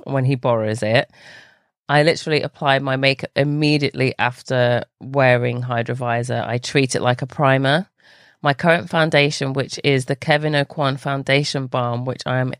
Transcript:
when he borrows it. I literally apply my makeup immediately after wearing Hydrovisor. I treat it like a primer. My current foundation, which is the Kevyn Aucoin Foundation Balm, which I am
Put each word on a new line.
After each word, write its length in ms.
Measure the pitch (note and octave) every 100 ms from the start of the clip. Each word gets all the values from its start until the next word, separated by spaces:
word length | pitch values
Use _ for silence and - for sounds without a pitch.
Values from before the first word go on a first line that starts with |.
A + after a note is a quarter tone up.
| -
when 180 | C3+
he 120 | B2+ C3+
borrows 460 | C3 A#2 A2 G#2+
it. 300 | G#2+ A#2+ - _ - - - _ _ _ -
I 140 | D3
literally 380 | D#3 C3 - D3+
apply 380 | - - D3 C3+
my 160 | C#3 C3
makeup 360 | C3+ C3+ - -
immediately 800 | C#3+ D3 D3+ D3+ C#3+ - C3 -
after 680 | A#2+ B2+ - C3 A#2+ A#2+ - _
wearing 600 | C3 C#3 C3 B2 B2 B2
Hydrovisor. 840 | B2 A#2+ A#2+ B2 B2 A#2+ A#2+ A#2 -
I 100 | A#2+
treat 380 | - C#3+ C3 -
it 60 |
like 200 | B2 B2
a 60 | C3+
primer. 600 | - C#3 C3+ C3+ D#3 G3+ _ _ _ _ _
My 120 | D3
current 360 | C#3 F3 E3+ F3
foundation, 640 | E3 D#3+ D3+ C#3+ - C#3
which 280 | C#3 - -
is 220 | C#3+ C3+ -
the 100 | C#3+
Kevyn 400 | - D3 D3+ D3
Aucoin 420 | C#3+ - C#3 C3+
Foundation 720 | D3 C#3 C3+ C#3 D3 C#3+ C3
Balm, 380 | B2+ A#2+ A#2+ B2+
which 180 | - -
I 140 | B2+
am 140 | B2+